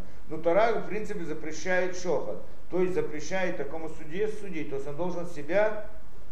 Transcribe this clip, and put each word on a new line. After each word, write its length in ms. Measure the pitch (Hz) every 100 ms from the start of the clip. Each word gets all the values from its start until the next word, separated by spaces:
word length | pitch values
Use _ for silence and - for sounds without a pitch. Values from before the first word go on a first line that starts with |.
| - - -
Ну, 100 | 151
Тора, 340 | 165 175 226
в 160 | 214 170
принципе, 360 | 196 208 190
запрещает 720 | 165 156 151 - 185 185 180 -
шохот. 460 | 185 143 104 92 - - -
То 100 | 170
есть 120 | 185
запрещает 640 | 156 131 151 147 185 180 170
такому 320 | 143 160 160
судье 400 | 160 147 170 214
судить. 400 | 208 165 160 143
То 80 | 135
есть 100 | 139
он 100 | 143
должен 300 | 180 175 170
себя, 580 | - 139 185 214 - - - - - -